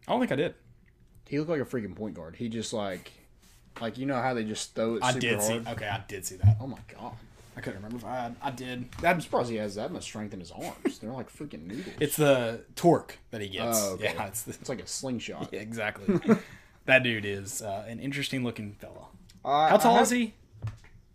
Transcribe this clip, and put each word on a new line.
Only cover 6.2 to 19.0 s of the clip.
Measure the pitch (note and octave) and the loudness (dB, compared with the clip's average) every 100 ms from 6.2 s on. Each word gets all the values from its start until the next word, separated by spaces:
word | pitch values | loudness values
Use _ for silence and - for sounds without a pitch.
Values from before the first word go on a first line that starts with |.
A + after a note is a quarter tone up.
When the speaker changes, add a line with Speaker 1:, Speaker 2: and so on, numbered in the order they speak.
| F#2 | -8
Speaker 1:
see | F#2 | 6
that. | G2 G#2+ | 6 6
Speaker 2:
Oh | C3+ | 2
my | D#3 - | -10 -14
God. | - A#2+ A#2+ - - - - | -12 -12 -12 -18 -20 -18 -10
Speaker 1:
I | |
couldn't | B2+ F#2+ | -8 -8
remember | A2 A#2+ | -10 -10
if | |
I | G#2+ B2+ | -6 -6
had, | A#2+ A#2+ | -6 -6
I | C#3 | -6
did. | B2 B2+ B2 B2 - | -6 -8 -8 -8 0
Speaker 2:
I'm | E3 F3+ | 4 4
surprised | - B3+ A#2+ | 2 0 0
he | A2+ | -2
has | G#2 G2 | -4 -4
that | C3+ | -6
much | E3+ | -6
strength | - A2+ G#2+ | -8 -8 -8
in | G2 | -10
his | E2 | -12
arms. | F2 B2+ B2+ C3+ - | -10 -10 -4 -4 -4
They're | G#2+ | -10
like | C3 - | -8 -10
freaking | - - D2+ E2 | -12 -12 -12 -10
noodles. | A2+ F#3 - | -8 -8 -4
Speaker 1:
It's | D3 - | -2 4
the | D3 C3 A#2 A#2 - - | 6 6 4 -4 -10 2
torque | F3 C3 - - - | 6 6 2 -18 -12
that | A2+ | -8
he | G2+ | -6
gets. | F#2+ A#2 A2+ | -2 2 2
Speaker 2:
Oh, | G2+ | 2
okay. | F#2 G#2 | 0 -2
Speaker 1:
Yeah, | - G#2 | -2 -6
it's | - | -6
the | - | -10
Speaker 2:
It's | - - | -10 -8
like | A#2 | -8
a | - | -6
slingshot. | - C3+ A#2+ - D#2+ - | -6 -4 -4 -6 -8 -6
Speaker 1:
Yeah, | G2 | -8
exactly. | A2 A2+ G#2+ - - F3+ - A3+ - - | -8 -4 -4 -2 0 2 4 4 2 -18
<laughs> | - - - | -20 -6 6
That | C3 | 6
dude | B2 A2+ | 6 0
is, | G2+ G2 F#2+ - | 0 -4 -6 -8
uh, | A2 G2 G#2+ | -6 -6 -6
an | A#2 | -8
interesting | C3 C#3+ C3+ C3+ | -6 -4 -2 -2
looking | B2 A2 G#2 G2+ | -2 -4 -10 -10
fella. | F#2+ - | -16 -16